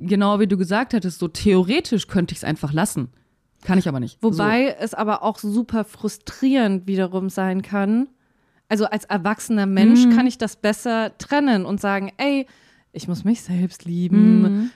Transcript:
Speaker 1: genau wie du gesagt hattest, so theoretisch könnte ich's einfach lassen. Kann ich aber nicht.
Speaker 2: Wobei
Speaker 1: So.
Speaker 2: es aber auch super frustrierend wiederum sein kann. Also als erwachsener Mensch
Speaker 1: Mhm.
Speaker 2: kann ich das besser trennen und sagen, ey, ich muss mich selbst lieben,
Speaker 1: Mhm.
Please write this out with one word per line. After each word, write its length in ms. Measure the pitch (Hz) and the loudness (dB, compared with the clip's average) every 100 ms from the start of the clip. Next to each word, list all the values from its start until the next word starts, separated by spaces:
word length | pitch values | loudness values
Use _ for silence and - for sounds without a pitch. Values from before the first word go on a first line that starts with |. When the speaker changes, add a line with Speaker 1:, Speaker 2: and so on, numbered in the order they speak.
Speaker 1:
genau 400 | 175 202 202 208 | -2 0 2 2
wie 60 | 208 | 2
du 100 | 190 | 0
gesagt 380 | 180 202 254 233 | -2 -2 -2 -2
hattest, 240 | 180 160 | -4 -4
so 100 | 175 | -6
theoretisch 800 | - 208 185 180 277 - 208 - | -2 2 4 4 0 -2 -4 -2
könnte 260 | 190 170 | -2 -2
ich's 120 | 165 - | -4 -6
einfach 280 | 156 147 | -4 -4
lassen. 360 | 151 190 - 123 _ _ _ _ _ - | -2 -2 -4 -8 _ _ _ _ _ -2
Kann 140 | 185 | 0
ich 80 | 180 | 0
aber 120 | 135 | -2
nicht. 180 | 120 - | -6 -4
Speaker 2:
Wobei 480 | 226 170 208 226 269 - | -2 0 0 2 0 -2
Speaker 1:
So. 80 | 220 | -6
Speaker 2:
es 80 | - | -4
aber 280 | 214 214 | -4 -2
auch 160 | 208 208 | -4 -4
super 460 | 214 208 233 226 208 | -4 -4 -2 -4 -4
frustrierend 1040 | - 214 - - - 269 269 220 190 185 | -8 -10 -8 -14 -4 0 2 2 0 -2
wiederum 400 | 190 185 185 190 | -2 -2 -2 -6
sein 340 | 185 190 185 | -4 -4 -4
kann. 460 | 190 202 196 220 277 _ _ _ _ _ - | -4 -4 0 0 -2 _ _ _ _ _ -4
Also 180 | 214 208 | -2 -2
als 180 | 208 - | -4 -4
erwachsener 640 | 202 175 220 - 220 196 | -4 -2 -4 -4 -2 0
Mensch 380 | 196 214 240 247 | 4 6 8 6
Speaker 1:
Mhm. 100 | 233 | 6
Speaker 2:
kann 100 | 254 | 2
ich 100 | - | -2
das 200 | 214 - | -8 -4
besser 560 | 208 214 247 226 220 - | -2 -2 -2 -4 -4 -8
trennen 460 | - 285 285 220 180 | -4 0 2 2 0
und 160 | 196 | -4
sagen, 300 | 202 196 196 - | -2 -4 -4 -4
ey, 300 | 277 277 262 _ _ _ _ | -2 -2 -4 _ _ _ _
ich 160 | - 156 | -14 -8
muss 160 | 175 | -4
mich 180 | 190 233 | -2 -2
selbst 420 | - 180 180 - 175 | -2 -2 -2 -6 -8
lieben, 580 | 170 175 202 214 220 | -4 2 6 6 6
Speaker 1:
Mhm. 280 | 202 202 233 | 4 0 -4